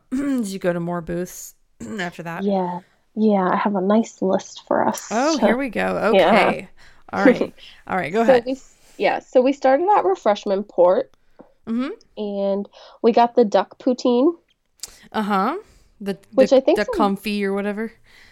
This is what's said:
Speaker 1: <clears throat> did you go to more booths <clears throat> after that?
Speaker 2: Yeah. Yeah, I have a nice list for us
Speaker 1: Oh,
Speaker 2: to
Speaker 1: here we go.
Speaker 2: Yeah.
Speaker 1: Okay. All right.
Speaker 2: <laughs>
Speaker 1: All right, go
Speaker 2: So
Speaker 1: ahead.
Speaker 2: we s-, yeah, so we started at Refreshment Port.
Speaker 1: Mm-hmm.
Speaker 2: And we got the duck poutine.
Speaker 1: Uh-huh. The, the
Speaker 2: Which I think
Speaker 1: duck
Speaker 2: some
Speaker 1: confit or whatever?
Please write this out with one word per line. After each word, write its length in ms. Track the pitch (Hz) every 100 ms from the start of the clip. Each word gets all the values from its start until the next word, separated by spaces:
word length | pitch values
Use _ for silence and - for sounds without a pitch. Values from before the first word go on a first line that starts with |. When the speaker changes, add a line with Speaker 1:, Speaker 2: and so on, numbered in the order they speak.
Speaker 1:
<clears throat> 60 | _
did 360 | 254 285 262 196
you 100 | 190
go 140 | 180
to 80 | 175
more 220 | 170 175
booths 520 | 165 175 180 - - _ _ _
<clears throat> 180 | 226 214
after 220 | 175 175
that? 220 | 170 170
Speaker 2:
Yeah. 360 | 196 190 175 175 _ _ _
Yeah, 320 | 214 214 202 180
I 40 | 190
have 180 | 208 202
a 60 |
nice 400 | 190 220 220 -
list 400 | 190 196 - - -
for 220 | - -
us 180 | - -
Speaker 1:
Oh, 260 | 214 294 302
Speaker 2:
to 80 | 214
Speaker 1:
here 100 | 247
we 100 | 269
go. 440 | 196 185 180 202
Speaker 2:
Yeah. 160 | 190 170 208 135
Speaker 1:
Okay. 200 | - - - - - -
All 120 | -
right. 300 | 294 220 - - -
Speaker 2:
<laughs> 160 | - -
Speaker 1:
All 100 | 185
right, 140 | 151
go 120 | 214
Speaker 2:
So 60 | 233
Speaker 1:
ahead. 120 | 247 247
Speaker 2:
we 60 |
s-, 220 | 262 - _ _ -
yeah, 220 | 185 -
so 240 | - 254
we 100 | 254
started 340 | 277 262 277 370
at 100 | 403 359
Refreshment 600 | 381 220 202 208 196 208
Port. 440 | - 180 208 - _ _ _ - _ 220
Speaker 1:
Mm-hmm. 240 | 233 285 453 _ 208
Speaker 2:
And 500 | 208 202 196 196 202 - - -
we 100 | 233
got 220 | 226 240 247
the 80 |
duck 340 | 208 190 - -
poutine. 560 | 262 247 254 240 311 339 _ _ _ _ - - -
Speaker 1:
Uh-huh. 460 | 220 202 196 220 381 - _ _ _
The, 140 | 202
the 40 | 190 _
Speaker 2:
Which 200 | 226 262
I 60 | 269
think 180 | 277 339
Speaker 1:
duck 100 | -
Speaker 2:
some 220 | 415 202 196
Speaker 1:
confit 260 | 214 208
or 100 | 196
whatever? 400 | 196 202 202 226 _ _ - -